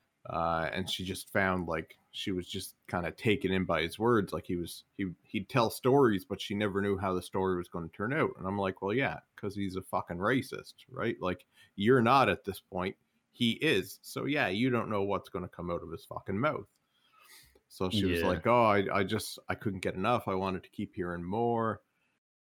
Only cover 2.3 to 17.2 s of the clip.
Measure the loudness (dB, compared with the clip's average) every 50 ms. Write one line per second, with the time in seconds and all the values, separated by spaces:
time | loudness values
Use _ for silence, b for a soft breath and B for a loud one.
2.3 | -4 -4 -4 -6 -8 -8 -8 -10 -14 _ _ -4 -4 -2 -2 -4 -4 0 2 2
3.3 | 2 4 2 2 2 2 2 2 0 0 0 -2 -2 0 2 4 4 4 2 0
4.3 | -2 -6 -6 -4 -4 -4 -4 -6 -10 -14 -18 _ _ -6 -6 -6 -6 -10 _ _
5.3 | -6 -6 -4 0 2 2 2 2 0 0 2 4 6 6 6 6 4 2 -2 -4
6.3 | -8 -8 -6 -4 -2 0 0 0 0 0 0 0 0 0 0 0 -2 -2 -4 -4
7.3 | -2 -2 0 0 0 -2 -4 -6 -8 -10 -10 -8 -8 -6 -4 -4 -2 0 -2 -2
8.3 | -2 -4 -6 -4 -2 -2 -2 -2 -2 -4 -4 -2 0 0 0 -2 -2 -6 -12 _
9.3 | _ -10 -8 -6 -4 -4 -4 -4 -4 -6 -6 -4 -4 -4 -4 -4 -4 -2 0 0
10.3 | 0 0 -2 -4 -8 -12 -12 -14 -20 -20 -20 -14 -8 -4 -4 -4 -4 -2 -2 -4
11.3 | -4 -4 -8 _ b b b b b b 4 6 6 6 6 6 6 6 6 4
12.3 | 2 0 -2 -8 -8 -8 -10 -8 -6 -4 -4 -4 -6 _ _ _ _ _ _ _
13.3 | _ 0 0 0 2 2 2 2 2 2 0 -2 -8 -16 -14 -10 -8 -6 -4 -2
14.3 | 0 0 0 0 2 2 2 2 2 0 0 0 -2 -2 0 0 -2 -4 -4 -6
15.3 | -8 -8 -8 -8 -10 -8 -6 -4 -4 -6 -6 -8 -12 -12 -12 -12 -12 -10 -8 -6
16.3 | -4 -2 0 -2 -2 -4 -8 -14 _ _ _ b b b b b b b